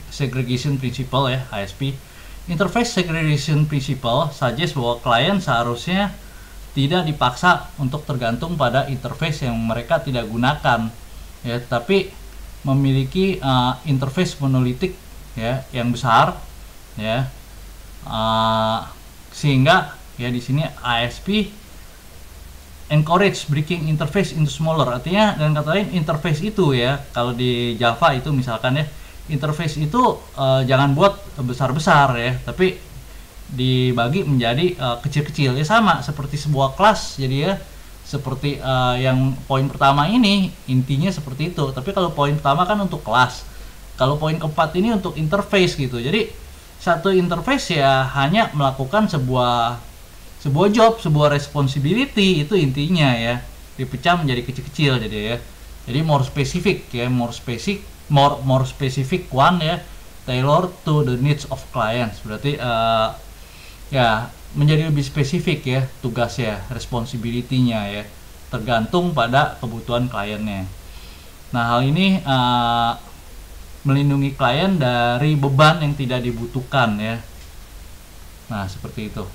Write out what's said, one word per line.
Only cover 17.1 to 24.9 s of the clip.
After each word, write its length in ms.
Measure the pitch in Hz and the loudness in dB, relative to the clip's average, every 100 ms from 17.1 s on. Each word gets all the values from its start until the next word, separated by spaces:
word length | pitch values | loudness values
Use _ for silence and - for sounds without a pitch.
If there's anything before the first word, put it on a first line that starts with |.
| 120 131 - - - - - - - | -2 -2 -8 -20 -20 -18 -18 -20 -16
eh, 760 | - 110 110 110 113 110 110 110 - - - - - | -8 -2 0 2 2 2 0 -2 -6 -16 -20 -20 -18
sehingga 640 | - 147 131 139 180 156 - - - | -2 2 4 6 6 4 -10 -16 -8
ya 100 | 123 | -4
di 80 | 123 | -4
sini 240 | 120 139 160 - 120 | -2 -2 -2 -4 -2
I 240 | 120 120 | 0 -2
S 80 | - | -4
P 320 | - 214 202 - - - - - - - - - - - - - - | -2 -2 -2 -8 -20 -20 -20 -20 -20 -20 -20 -18 -20 -20 -20 -20 0
encourage 560 | 151 156 175 196 - - | 2 4 4 4 2 -2
breaking 400 | 147 151 175 156 | -2 0 -2 0
interface 480 | 151 123 202 185 165 | 0 0 0 0 0
into 160 | 151 | 0
smaller. 320 | - 160 160 | 0 0 2
Artinya 480 | 123 | 0